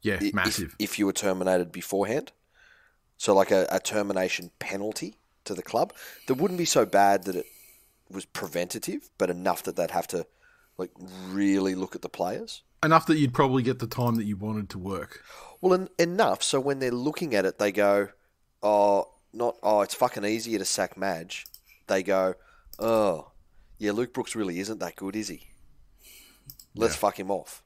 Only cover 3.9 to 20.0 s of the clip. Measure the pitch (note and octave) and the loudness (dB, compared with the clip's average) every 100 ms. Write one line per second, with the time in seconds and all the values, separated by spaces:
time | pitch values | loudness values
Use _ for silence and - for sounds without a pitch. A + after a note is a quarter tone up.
3.9 | G#2+ G2+ F#2+ F#2+ - - _ - G2 G#2 | -2 -2 0 0 -2 -8 _ -8 -6 -6
4.9 | G#2+ E3+ - _ _ - F#2 - A2+ F#3 | -6 -10 -12 _ _ -10 -10 -4 0 0
5.9 | - - - - B2+ F#3+ F3+ E3+ - G#2+ | -4 -20 -18 -4 0 0 0 2 4 4
6.9 | G2 G2+ G2 F#2+ F2+ - - - _ _ | 6 6 4 0 -6 -6 -14 -20 _ _
7.9 | _ _ - - - - - F2 A2+ - | _ _ -14 -12 -10 -6 -4 -4 -4 -6
8.9 | B3 - _ F#2 F2+ F#2 F2+ - E2+ E2+ | -8 -10 _ -2 0 -2 -2 -4 -2 -2
9.9 | F2 - F2+ D#2+ _ _ _ _ _ F#2 | -2 -4 -6 -8 _ _ _ _ _ -10
10.9 | _ F#2 F#2 F#2 F#2+ G2+ G2 F#2+ F#2+ F#2 | _ -18 -14 -8 0 4 4 2 0 -4
11.9 | - D#2+ - F2+ G#2 A#3 - _ _ D#3 | -6 -10 -4 -4 -4 -8 -14 _ _ 4
12.9 | D#3+ - D#3 C#3 B2 C#3 C3 B2 B2+ A2+ | 4 6 4 4 4 4 4 2 -2 -4
13.9 | - A#2+ A2+ G#2 G2+ G#2 G#2+ G2+ G2+ F#2 | -2 0 0 -2 -4 -4 -6 -6 -8 -8
14.9 | F#2 - - - - - - F#3 F#3 F#3 | -8 -8 -14 -20 -20 -20 -2 2 2 0
15.9 | - E3+ F3+ G#3+ F#2+ - C3+ C3+ C#3 C3 | 0 0 4 2 2 0 0 0 0 0
16.9 | B2 C3 D3+ E3 A2 F#2+ - G#2 G2+ G2+ | 0 -2 -4 0 2 2 2 -2 2 4
17.9 | G2+ G2+ - _ _ _ _ G#2 G#2 G2+ | 4 0 -6 _ _ _ _ 0 4 4
18.9 | G2 - _ _ G#2+ A#2+ - - G#2+ G2+ | 4 0 _ _ -4 -4 -2 2 2 2
19.9 | - | 0